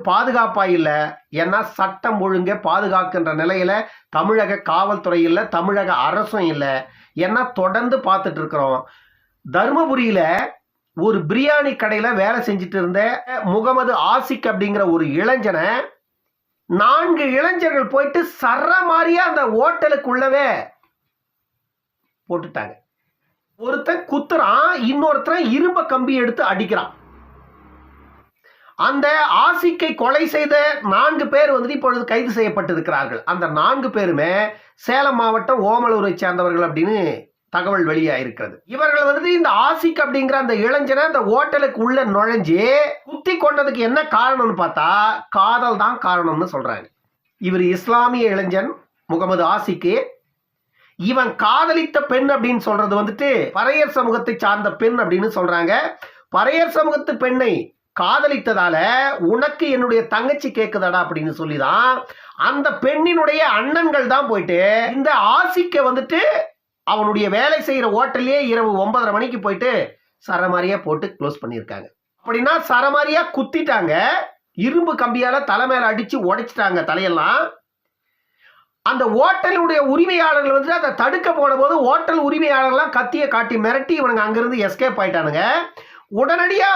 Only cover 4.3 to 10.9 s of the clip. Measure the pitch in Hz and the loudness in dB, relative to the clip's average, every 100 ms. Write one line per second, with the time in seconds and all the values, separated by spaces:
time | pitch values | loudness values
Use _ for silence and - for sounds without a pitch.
4.3 | 220 196 202 180 165 202 202 185 175 165 | 2 0 -2 -2 0 0 -2 -2 0 2
5.3 | 175 220 170 180 202 185 143 139 185 208 | 0 0 -2 0 -2 0 0 0 -2 -2
6.3 | 214 170 143 139 135 - - _ - 180 | -2 -2 -2 -2 -4 -6 -16 _ -4 -2
7.3 | 226 254 - 185 214 247 254 180 190 190 | 0 -2 -2 -2 0 0 0 0 0 0
8.3 | - 156 151 135 127 - - _ _ _ | -6 -4 -2 0 -2 -6 -18 _ _ _
9.3 | _ - 170 233 294 320 269 226 196 160 | _ -4 0 2 2 0 0 0 2 2
10.3 | 185 269 - _ _ _ | 0 -4 -12 _ _ _